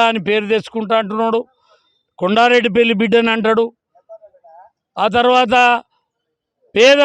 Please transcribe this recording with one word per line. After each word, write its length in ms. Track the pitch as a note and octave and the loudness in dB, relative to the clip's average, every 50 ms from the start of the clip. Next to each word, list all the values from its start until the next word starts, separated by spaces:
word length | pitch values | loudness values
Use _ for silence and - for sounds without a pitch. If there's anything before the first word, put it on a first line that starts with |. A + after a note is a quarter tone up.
| A#3 A3+ | 2 2
అని 100 | A3+ A3 E3 | 0 -4 -4
పేరు 200 | F3+ G#3 A3 G#3 G3+ | -4 -4 -4 -2 -2
తెచ్చుకుంటా 440 | A3 G#3+ F#3+ - - A3+ A3 G3 A3+ A3+ | -4 -4 -4 -6 -10 -10 -6 -2 -2 -2
అంటున్నాడు, 380 | A3 F#3+ G#3+ A3 A3+ A3+ A3 A#3 B3 - _ _ _ _ _ _ _ _ _ _ _ _ _ - | -2 -4 -4 -4 -4 -2 -2 -4 -6 -8 _ _ _ _ _ _ _ _ _ _ _ _ _ -6
కొండారెడ్డిపల్లి 760 | F3 F3+ G#3 A3+ A#3 A#3+ B3 B3 A3 A#3 F#3 A#3 A#3 A3+ A#3 F#3+ | -4 -2 0 2 2 2 2 2 0 0 0 0 0 0 0 -2
బిడ్డని 320 | A3+ A3+ G3 A#3 A#3 A#3 A3+ | 0 0 0 0 0 0 -2
అంటాడు. 280 | A3+ G3+ G#3+ A3+ A3 A#3 A#3 - _ _ _ _ _ _ - E5 E5 - - _ _ _ - - - G3+ _ _ _ _ _ _ - | -2 -2 -2 0 0 -2 -4 -6 _ _ _ _ _ _ -20 -20 -20 -20 -20 _ _ _ -20 -20 -20 -20 _ _ _ _ _ _ -4
ఆ 80 | F#3+ A3 G3 | -4 -2 0
తర్వాత 400 | A#3+ A#3+ B3 B3+ B3+ B3+ G#3+ A#3+ B3 B3 A#3+ A#3+ A#3 - _ _ _ _ _ _ _ _ _ _ _ _ _ _ _ _ _ - | 0 0 2 2 2 2 2 2 2 2 2 2 0 -4 _ _ _ _ _ _ _ _ _ _ _ _ _ _ _ _ _ 0
పేద 240 | G3+ A#3 C4 C#4 C#4+ C#4+ | 2 4 4 4 4 2